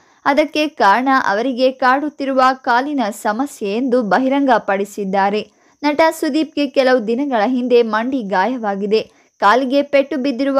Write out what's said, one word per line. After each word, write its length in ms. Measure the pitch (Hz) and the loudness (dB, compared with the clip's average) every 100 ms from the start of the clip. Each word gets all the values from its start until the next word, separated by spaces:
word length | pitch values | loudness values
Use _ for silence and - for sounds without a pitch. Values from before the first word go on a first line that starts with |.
| _ _ - | _ _ -2
ಅದಕ್ಕೆ 420 | 277 311 311 302 | 0 0 0 -4
ಕಾರಣ 420 | - 202 208 262 269 - | 2 2 4 2 0 0
ಅವರಿಗೆ 440 | 202 254 240 262 | -2 -2 0 0
ಕಾಡುತ್ತಿರುವ 680 | 262 254 269 302 285 269 262 262 | 2 2 2 -2 -6 -4 2 2
ಕಾಲಿನ 480 | 262 - 240 277 294 214 | 0 0 0 0 -2 -4
ಸಮಸ್ಯೆ 640 | 208 226 208 277 - 208 208 | -4 -4 -4 -4 -6 -6 -4
ಎಂದು 240 | 262 247 | 0 0
ಬಹಿರಂಗಪಡಿಸಿದ್ದಾರೆ. 1500 | 214 180 262 277 277 262 - 196 202 - 196 190 196 208 202 _ _ _ | 2 0 2 0 2 2 0 -4 -4 -8 -4 0 0 -2 -6 _ _ _
ನಟ 180 | 294 294 320 320 | -2 2 2 2
ಸುದೀಪ್ಗೆ 480 | 311 285 311 - 285 | -2 -2 -2 -2 -2
ಕೆಲವು 400 | 277 254 254 214 | 2 2 2 0
ದಿನಗಳ 340 | 233 285 240 208 | -4 -2 -2 0
ಹಿಂದೆ 360 | 254 247 240 | -2 2 2
ಮಂಡಿ 400 | 233 214 240 269 | 2 -2 -4 -4
ಗಾಯವಾಗಿದೆ. 880 | 202 190 196 254 220 202 202 220 185 _ _ - | -2 -2 0 -2 -4 -4 -2 -2 -2 _ _ 0
ಕಾಲಿಗೆ 420 | 196 233 269 277 | 2 2 2 0
ಪೆಟ್ಟು 360 | 285 277 277 311 | 2 0 0 -2
ಬಿದ್ದಿರುವ 420 | 269 233 277 269 | -4 -2 0 2